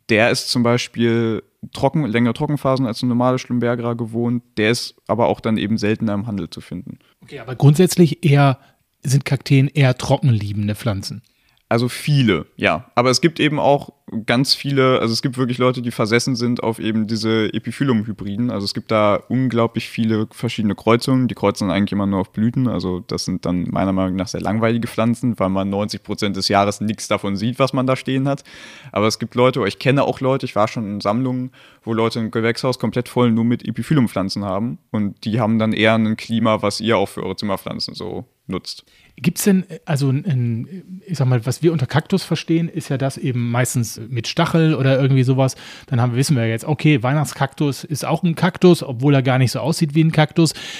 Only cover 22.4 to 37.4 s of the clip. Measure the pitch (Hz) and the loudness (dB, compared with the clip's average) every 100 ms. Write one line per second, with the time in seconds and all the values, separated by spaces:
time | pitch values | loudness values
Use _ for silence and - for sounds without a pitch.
22.4 | 113 123 123 87 92 90 - 90 - 92 | -2 0 -2 -2 -4 -6 -6 -8 -6 -6
23.4 | 85 90 82 85 95 95 95 92 90 87 | -4 -4 -2 -2 -2 0 -2 -2 -6 -6
24.4 | 87 110 113 117 113 - 113 117 123 107 | -4 0 0 -2 -4 -2 -2 0 -2 -2
25.4 | 95 95 98 98 107 101 - 107 104 95 | -2 0 -2 -2 -4 -6 -8 -6 -4 -2
26.4 | - 98 104 - 107 104 - 104 101 98 | 0 2 2 0 -4 -4 -4 -4 -2 -4
27.4 | 110 123 135 135 131 131 - 131 135 139 | -4 0 0 0 -2 -2 -2 -2 -2 -4
28.4 | - - - - 135 98 107 - 113 120 | -8 -20 -20 -20 -8 -2 0 -2 -4 2
29.4 | 127 131 98 - 135 139 - - 131 135 | 2 2 -2 -2 0 2 2 0 0 -2
30.4 | 131 101 110 127 101 101 101 113 131 127 | -2 0 -2 -2 -6 -4 -2 -2 -2 -4
31.4 | 127 - - _ - 113 113 120 113 117 | -6 -12 -20 _ -6 0 0 -2 -4 -2
32.4 | 113 117 131 123 117 127 - 127 120 113 | -2 0 -2 -2 -2 -2 -2 2 4 4
33.4 | 117 120 - 113 117 156 113 - 95 107 | 2 0 -4 -6 0 2 2 0 -4 -4
34.4 | 101 95 117 156 _ 110 101 - 110 110 | -4 -4 -4 -8 _ -4 -4 -4 -4 0
35.4 | 110 113 110 104 110 113 110 110 - 113 | 2 2 2 2 4 4 2 -2 -2 0
36.4 | 113 110 104 - 107 104 98 - - 95 | 2 2 0 -2 0 0 0 -4 -8 -6